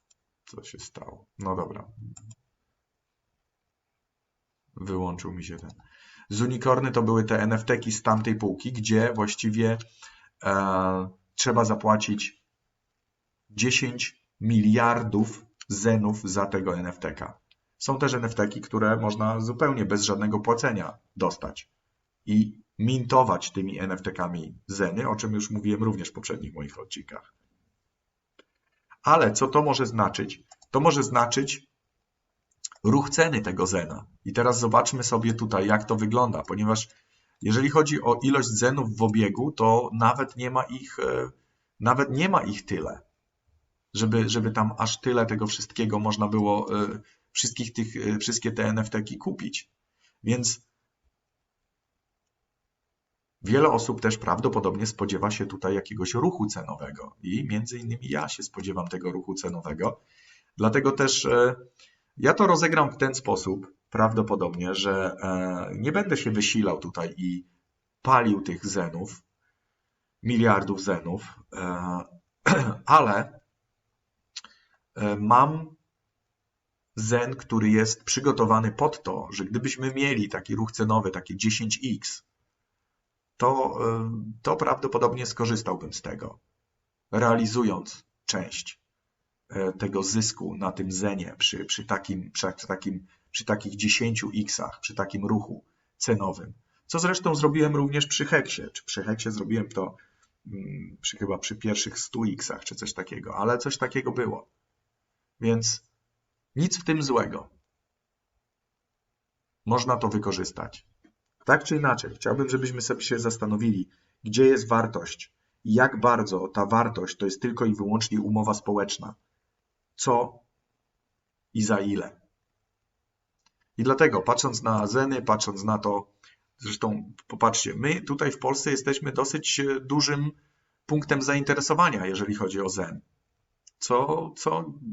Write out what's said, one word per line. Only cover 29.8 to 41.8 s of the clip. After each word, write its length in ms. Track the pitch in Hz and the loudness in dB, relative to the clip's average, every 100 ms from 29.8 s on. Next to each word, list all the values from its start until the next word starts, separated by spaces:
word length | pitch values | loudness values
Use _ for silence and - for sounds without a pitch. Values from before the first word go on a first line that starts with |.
| 120 | 0
znaczyć? 560 | 113 95 - - - _ - - | 2 0 0 -6 -8 _ -20 -2
To 100 | 135 | 4
może 220 | 160 143 | 4 4
znaczyć 640 | 131 127 120 135 139 - _ _ _ _ _ _ _ _ _ _ - - | 4 4 2 2 -2 -4 _ _ _ _ _ _ _ _ _ _ -18 -4
ruch 260 | 104 135 143 | 2 2 4
ceny 300 | - 165 127 | 4 4 2
tego 260 | 107 90 92 | -2 0 0
zena. 400 | 92 82 60 - _ | 0 -2 -8 -14 _
I 80 | 110 | -6
teraz 260 | 110 120 117 | 2 2 4
zobaczmy 440 | 120 117 127 131 | 4 4 4 0
sobie 320 | 120 117 117 | 0 0 2
tutaj, 320 | 113 113 101 98 | 0 0 0 2
jak 180 | 104 | 2
to 120 | 107 110 | 2 0
wygląda, 460 | 107 117 120 82 | 2 2 2 0
ponieważ 460 | - 95 107 110 - _ _ _ _ _ | -4 -2 0 0 -2 _ _ _ _ _
jeżeli 280 | 107 113 139 | 0 2 4
chodzi 320 | 151 143 147 | 4 4 2
o 160 | 120 117 | 2 2
ilość 260 | 135 139 117 | 4 2 2
zenów 480 | 107 120 139 113 107 | 2 2 2 -2 0
w 60 | |
obiegu, 500 | 110 107 101 101 143 | 2 4 2 0 -4
to 380 | - 113 117 123 | 2 4 4 2
nawet 440 | 113 117 131 135 120 | 2 2 2 -2 -6
nie 140 | 123 | -4
ma 120 | 131 | -2
ich, 360 | 127 127 131 - | -2 -6 -12 -4
e, 320 | 131 127 127 - _ _ _ - | -2 -2 -4 -10 _ _ _ -4